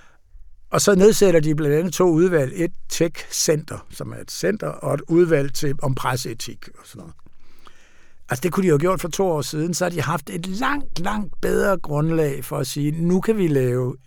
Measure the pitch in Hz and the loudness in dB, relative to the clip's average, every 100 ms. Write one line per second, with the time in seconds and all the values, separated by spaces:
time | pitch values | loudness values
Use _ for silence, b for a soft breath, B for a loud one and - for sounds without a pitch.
0 | b b _ - - - - 165 - 190 | b b _ -20 -20 -20 -4 0 4 6
1 | 202 202 196 165 151 151 151 151 180 - | 6 6 6 4 4 0 2 0 0 2
2 | 185 160 185 165 131 190 170 - - - | 4 4 4 2 0 -2 -4 -4 -4 -2
3 | 165 - - - - 151 - 98 - - | -2 -2 -8 -4 0 0 -2 -12 -12 -14
4 | - - - - 175 214 156 - 143 139 | -12 -12 -12 -6 -4 -2 -4 -6 -4 -4
5 | - 165 175 156 139 - 147 131 143 131 | 0 2 4 4 2 0 0 0 0 0
6 | 135 127 - 113 - 104 - - - - | -2 -2 -4 -8 -10 -12 -16 -20 -20 -18
7 | 82 - - b b b b b b b | -18 -18 -18 b b b b b b b
8 | b b b 123 180 196 185 143 180 185 | b b b -4 -2 2 4 4 4 0
9 | 175 - 190 151 - 151 170 175 180 170 | -2 0 0 0 -2 -4 -2 -2 -2 -2
10 | 135 170 - 185 185 190 269 285 - - | -2 -2 -4 -8 -6 -2 -2 0 0 0
11 | 185 214 196 - 185 185 202 185 156 147 | 0 -2 -4 -2 2 2 2 2 0 0
12 | 156 165 151 139 123 147 135 147 147 160 | 2 2 0 -2 -6 -4 -4 -2 -2 0
13 | 170 185 220 214 175 139 127 123 127 - | 2 2 2 2 2 2 2 0 -2 -6